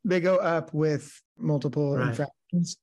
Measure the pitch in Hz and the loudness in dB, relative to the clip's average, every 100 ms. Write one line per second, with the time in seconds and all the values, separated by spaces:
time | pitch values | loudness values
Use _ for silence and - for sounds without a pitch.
0 | 214 180 175 185 190 165 156 151 156 143 | -2 0 2 2 2 0 -2 -2 0 0
1 | - - _ - 160 147 139 135 147 139 | -6 -20 _ -8 -2 0 0 0 0 0
2 | 127 117 143 _ - 175 170 - | 0 -2 -6 _ -4 -2 -2 -4